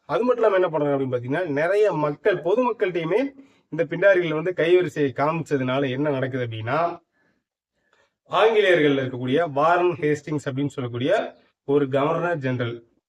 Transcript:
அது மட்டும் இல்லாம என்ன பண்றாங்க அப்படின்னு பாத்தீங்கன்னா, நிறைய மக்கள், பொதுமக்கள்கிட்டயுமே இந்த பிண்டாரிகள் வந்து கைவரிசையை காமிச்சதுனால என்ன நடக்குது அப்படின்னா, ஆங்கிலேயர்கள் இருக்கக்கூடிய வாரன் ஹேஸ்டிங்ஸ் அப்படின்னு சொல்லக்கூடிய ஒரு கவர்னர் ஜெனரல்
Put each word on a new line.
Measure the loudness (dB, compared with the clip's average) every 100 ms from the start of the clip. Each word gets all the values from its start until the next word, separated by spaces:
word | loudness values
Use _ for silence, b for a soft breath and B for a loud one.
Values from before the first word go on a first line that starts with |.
| -6
அது | -2
மட்டும் | 0 2
இல்லாம | 2 2
என்ன | 0
பண்றாங்க | 0 0 0
அப்படின்னு | -2 -4
பாத்தீங்கன்னா, | -4 -4 -2
நிறைய | -2 0 2 2 0 -2
மக்கள், | -2 0 0
பொதுமக்கள்கிட்டயுமே | 0 0 0 0 -2 -2 -2 0 -2 -6 B B B
இந்த | -6
பிண்டாரிகள் | -4 2 4 4 2 -2
வந்து | -4
கைவரிசையை | -2 4 4 2 -2 -2
காமிச்சதுனால | 0 -2 -2 -2 -2 -2 -2 -2
என்ன | -2 -2
நடக்குது | -2 -2 -4 -6
அப்படின்னா, | -6 -4 -2 -2 -4 _ _ _ _ _ _ _ _ _ _ _ _ -6
ஆங்கிலேயர்கள் | 2 4 4 4 4 4 2
இருக்கக்கூடிய | -2 -4 -2 0 0
வாரன் | 2 2 4 2 0
ஹேஸ்டிங்ஸ் | -2 -2 -4 -6 -4
அப்படின்னு | -4 -4 -4
சொல்லக்கூடிய | -6 -4 0 0 -2 -10 b _ 0
ஒரு | 0 2
கவர்னர் | 0 0 0 -2 -4
ஜெனரல் | -4 -4 -4 -8 -14 _